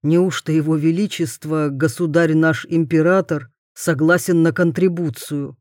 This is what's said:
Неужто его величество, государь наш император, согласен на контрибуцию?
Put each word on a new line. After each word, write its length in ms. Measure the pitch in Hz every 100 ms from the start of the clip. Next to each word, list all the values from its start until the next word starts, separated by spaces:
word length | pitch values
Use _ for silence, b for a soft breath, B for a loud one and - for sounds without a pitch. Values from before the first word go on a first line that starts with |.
Неужто 480 | 147 170 185 - -
его 240 | 156 151 160
величество, 920 | 156 165 208 - 165 - 151 156 151
государь 640 | 135 156 - 170 156 165
наш 320 | 160 160 156 -
император, 840 | 165 156 165 156 190 - 151 127 _ _
согласен 720 | - - 151 156 175 - 175
на 80 | 165
контрибуцию? 1040 | - 175 156 185 170 170 123 - 147 139 135